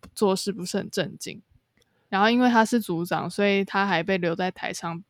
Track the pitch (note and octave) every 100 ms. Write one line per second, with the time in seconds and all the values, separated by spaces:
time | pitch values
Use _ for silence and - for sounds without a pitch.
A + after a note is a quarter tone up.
0 | - - G#3 F#3+ - G3 F3+ G3+ - -
1 | D#3 D#3 - - - _ _ _ _ _
2 | _ F#3+ G#3+ A#3+ B3 A#3+ A3 A#3+ G#3 E3
3 | F3 D#3+ - - G3+ G3 G3 G3 G3 E3+
4 | E3+ F#3+ F3 E3 F#3 - - - E3+ E3+